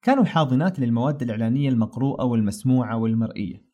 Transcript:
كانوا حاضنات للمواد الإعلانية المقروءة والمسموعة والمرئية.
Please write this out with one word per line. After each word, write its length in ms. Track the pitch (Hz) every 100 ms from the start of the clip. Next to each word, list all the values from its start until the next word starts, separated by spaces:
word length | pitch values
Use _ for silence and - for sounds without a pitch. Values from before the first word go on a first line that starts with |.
كانوا 220 | - 269
حاضنات 560 | 214 165 147 127 156 185
للمواد 420 | 123 117 127 147
الإعلانية 480 | 120 107 113 127 143
المقروءة 560 | 123 110 120 135 - 127
والمسموعة 720 | 117 104 101 131 127 113 113
والمرئية. 680 | 113 113 113 - 101 - _